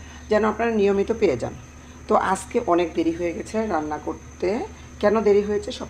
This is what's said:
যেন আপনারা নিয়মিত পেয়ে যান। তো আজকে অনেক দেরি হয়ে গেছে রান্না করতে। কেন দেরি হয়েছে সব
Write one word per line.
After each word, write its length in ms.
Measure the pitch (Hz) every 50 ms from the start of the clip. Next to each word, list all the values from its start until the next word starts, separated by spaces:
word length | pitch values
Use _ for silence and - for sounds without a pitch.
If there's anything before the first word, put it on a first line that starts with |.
| - - - - - -
যেন 160 | 214 214 214
আপনারা 260 | 220 220 - 233 233
নিয়মিত 420 | 226 214 196 202 196 196 196 - 220 220
পেয়ে 160 | 214 170 131
যান। 180 | 117 131 123 - - - - - - - - - - - -
তো 60 | 214
আজকে 460 | - - 185 190 - - - - 240 233
অনেক 280 | 180 170 170 180 160 -
দেরি 180 | 170 156 165
হয়ে 200 | 165 170 175 170
গেছে 340 | 160 - - - - 220 220
রান্না 320 | 214 175 156 151 151 151 151
করতে। 600 | - 165 156 - - - - - 180 180 208 269 403 440 - - - - - -
কেন 200 | - 208 208 220
দেরি 220 | 208 208 196 208
হয়েছে 300 | 202 208 208 202 - 254
সব 140 | 247 - 226